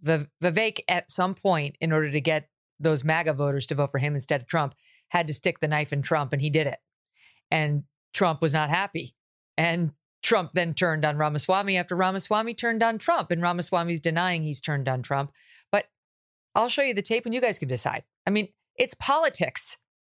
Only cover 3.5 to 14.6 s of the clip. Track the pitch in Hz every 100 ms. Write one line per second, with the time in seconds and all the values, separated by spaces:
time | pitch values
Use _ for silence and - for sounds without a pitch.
3.5 | 139 - 143 143 139 147 143 - 143 123
4.5 | 165 143 - _ _ _ 175 160 143 190
5.5 | - 151 151 147 143 131 160 135 135 151
6.5 | 151 143 - _ _ _ _ _ _ -
7.5 | 156 151 147 - _ _ - 180 151 160
8.5 | 156 151 170 196 165 127 - _ _ _
9.5 | - 170 170 165 - _ _ - 220 165
10.5 | 180 170 147 175 156 151 147 151 147 -
11.5 | 190 202 185 175 180 185 190 - 214 226
12.5 | 226 233 226 233 226 - 339 175 170 175
13.5 | 175 175 175 170 170 165 160 180 170 156
14.5 | 143